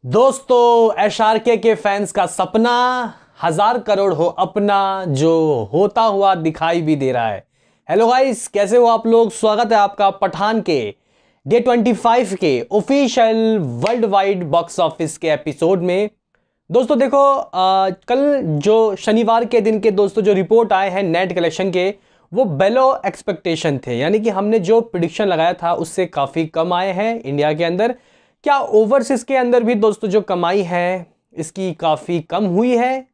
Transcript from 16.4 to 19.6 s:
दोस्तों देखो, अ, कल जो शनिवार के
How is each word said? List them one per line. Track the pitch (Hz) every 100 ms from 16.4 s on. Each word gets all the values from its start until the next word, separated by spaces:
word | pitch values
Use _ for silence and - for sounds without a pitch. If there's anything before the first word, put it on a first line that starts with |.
| _ _ _
दोस्तों | 208 247 277
देखो, | 262 277 277
अ, | 269 - 180 185 190 190 185 -
कल | 254 285 277
जो | 170 151 190 226 220 190
शनिवार | - 220 226 226 233
के | 233